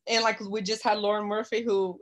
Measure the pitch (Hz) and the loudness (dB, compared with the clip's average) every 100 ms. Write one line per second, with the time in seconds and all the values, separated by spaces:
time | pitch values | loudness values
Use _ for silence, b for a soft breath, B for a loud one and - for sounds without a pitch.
0 | - 226 226 220 208 214 190 220 247 214 | -2 2 2 0 -4 -4 -4 -2 0 2
1 | 202 214 208 208 220 233 233 196 190 180 | 2 0 0 -2 -2 -2 0 0 0 -4